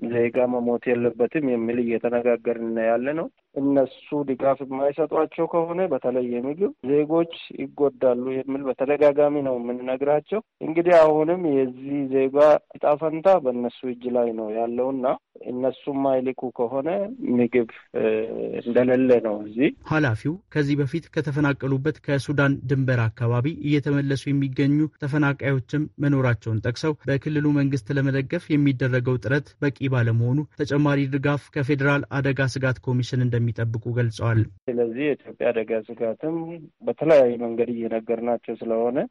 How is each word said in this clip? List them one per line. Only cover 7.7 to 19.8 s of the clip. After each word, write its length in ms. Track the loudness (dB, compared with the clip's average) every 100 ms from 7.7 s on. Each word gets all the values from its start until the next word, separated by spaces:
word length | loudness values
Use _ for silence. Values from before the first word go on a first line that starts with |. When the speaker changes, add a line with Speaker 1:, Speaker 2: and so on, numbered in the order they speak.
| 0 0 2 0 2 -2
Speaker 1:
የሚል 320 | -6 -4 -4
በተደጋጋሚ 720 | -4 -4 -2 4 4 6 2 2
ነው 140 | -2 -2
የምንነግራቸው። 840 | -4 -6 -6 -2 0 0 -2 -8 -8 _
እንግዲህ 340 | -4 0 6 8
አሁንም 440 | 8 6 2 0 2
የዚህ 500 | 2 0 -4 -6 -4 0
ዜጋ 260 | 2 2 6 6 6 _
እጣ 120 | -2 0 0
ፈንታ 300 | 0 2 4 4
በእነሱ 380 | 2 -2 -4 -4 -8
እጅ 160 | -6 -2
ላይ 180 | 0 0
ነው 160 | -2 -4
ያለውና 540 | -2 -2 -2 -2 0 -2 -2 _ -16 -10
እነሱ 360 | -2 -2 -4 -6 -2
ማይልኩ 460 | 0 0 -2 -6 -10
ከሆነ 360 | -4 -2 -2 -4 -4 -6 -6 -2
ምግብ 380 | 2 2 2 0 -8 _ -2 0 0 -4 -6 -6 -6
እንደሌለ 520 | 0 2 4 4 6 4
ነው 140 | 4 -4
እዚህ። 280 | -6 0 0 0